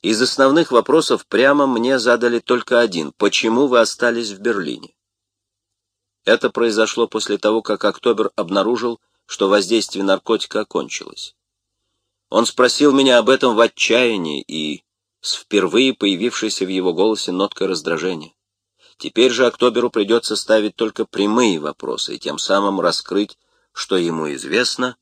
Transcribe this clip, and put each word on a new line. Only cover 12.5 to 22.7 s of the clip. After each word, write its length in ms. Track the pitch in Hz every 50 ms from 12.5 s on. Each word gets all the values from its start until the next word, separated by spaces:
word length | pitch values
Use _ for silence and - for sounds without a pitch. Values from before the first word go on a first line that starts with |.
| - - 123 123 - - 147 147 131
меня 240 | 139 135 135 123 120
об 120 | 113 117
этом 260 | 131 127 - 131 113
в 40 | 107
отчаянии 840 | 117 113 _ - - - 110 120 127 120 113 98 85 78 73 69 -
и 420 | - - 80 78 76 73 - _ _ _ _ _ _ _ _ -
с 100 | - -
впервые 600 | - - _ - 101 95 90 82 113 131 135 117
появившейся 720 | _ - 98 98 85 104 120 - - - 107 - - 98
в 20 | 92
его 240 | 95 95 92 92 85
голосе 400 | 82 98 110 110 101 - - 90
ноткой 360 | 92 98 101 - - 92 95
раздражения. 680 | 92 85 73 78 82 80 80 92 90 80 78 - _ _ _ _ _ _ _ _ _ _ _ _ _ _
Теперь 320 | - - _ - 120 127
же 160 | 120 113 131
Октоберу 440 | 120 - - 123 123 110 120 120 120
придется 460 | - 117 104 98 113 117 - - 110
ставить 380 | 101 - - 110 110 104 107 -
только 300 | - 117 110 - - 113
прямые 540 | - - - 101 104 110 120 127 110 90 78
вопросы 560 | 73 73 71 _ - - 58 - - - -
и 40 | -
тем 200 | - - 73 73
самым 420 | - - 95 101 101 101